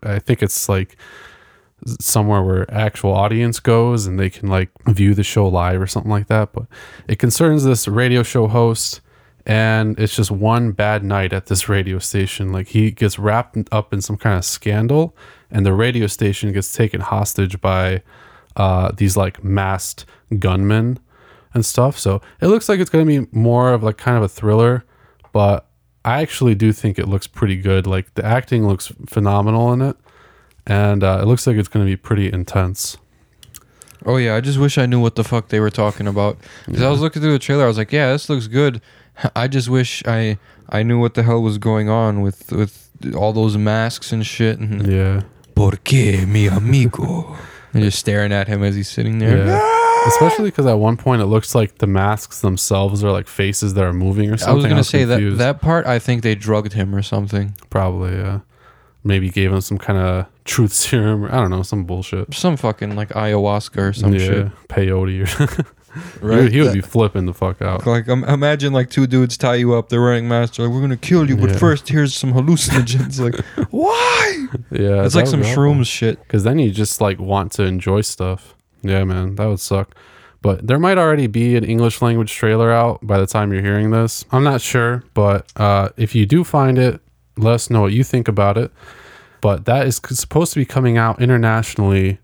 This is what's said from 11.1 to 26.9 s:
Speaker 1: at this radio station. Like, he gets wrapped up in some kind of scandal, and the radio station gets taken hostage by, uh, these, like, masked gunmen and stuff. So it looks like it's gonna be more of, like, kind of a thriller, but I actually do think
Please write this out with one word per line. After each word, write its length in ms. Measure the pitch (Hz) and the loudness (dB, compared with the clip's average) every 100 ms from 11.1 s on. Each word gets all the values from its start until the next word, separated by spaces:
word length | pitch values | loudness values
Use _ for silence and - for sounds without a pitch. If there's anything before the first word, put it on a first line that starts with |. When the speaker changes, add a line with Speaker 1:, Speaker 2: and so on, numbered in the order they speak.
| 101 92 | -2 -2
Speaker 1:
at 120 | 95 - | -4 -4
this 220 | 98 - | -4 0
radio 300 | 101 95 92 | -2 -2 -6
station. 540 | - 101 98 - 95 | -4 -4 -4 -4 -6
Like, 160 | 95 98 | -6 -2
he 220 | 110 107 | 0 0
gets 280 | 107 104 - | 0 -2 0
wrapped 400 | 104 113 - 110 104 | 0 0 -2 -6 -4
up 220 | 110 - | -4 -4
in 80 | 101 | -6
some 160 | - 104 | -6 -4
kind 220 | 113 92 | 0 0
of 60 | |
scandal, 680 | - - 107 107 117 147 165 - - - _ | -2 -6 -2 -2 0 0 -2 -6 -20 -20 _
and 160 | 101 98 | 0 2
the 80 | |
radio 320 | 95 120 120 104 | 2 2 0 -2
station 460 | - 101 98 104 | 0 -2 -2 -4
gets 200 | 98 - | -4 -4
taken 280 | - 110 92 | -2 -2 -2
hostage 580 | - 101 101 - 95 95 | -4 -2 -2 -2 -2 -2
by, 420 | 95 92 92 95 - - - - _ - | -2 0 0 -2 -8 -20 -20 -20 _ -2
uh, 360 | 98 92 95 101 | 0 2 0 0
these, 200 | 101 98 | 0 0
like, 280 | 95 - | -2 -4
masked 640 | 95 98 95 92 - - - _ - 107 | -4 -2 0 -4 -6 -14 -20 _ -8 -2
gunmen 600 | 92 92 101 110 120 127 _ _ _ - _ | 0 0 2 2 0 -4 _ _ _ -20 _
and 140 | 120 110 | -4 -2
stuff. 320 | - 131 - | 0 0 0
So 240 | 101 98 - - | -2 -4 -6 -2
it 60 | 165 | 2
looks 220 | 220 - | 2 2
like 120 | 190 | -2
it's 100 | 180 | 2
gonna 140 | 160 | 2
be 220 | 156 143 - | 2 2 0
more 420 | 113 117 120 127 | 0 2 4 4
of, 80 | 123 | 2
like, 160 | 110 - | 0 -2
kind 180 | 123 120 | 0 0
of 60 | |
a 60 | 101 | 0
thriller, 560 | - 104 110 117 123 - _ _ _ _ | -2 0 4 4 2 -4 _ _ _ _
but 340 | 107 101 101 - _ _ _ | 0 2 2 -4 _ _ _
I 180 | 113 131 | -4 -2
actually 320 | 156 - 123 | -4 0 0
do 180 | 101 110 | 4 2
think 260 | 104 107 | 2 -2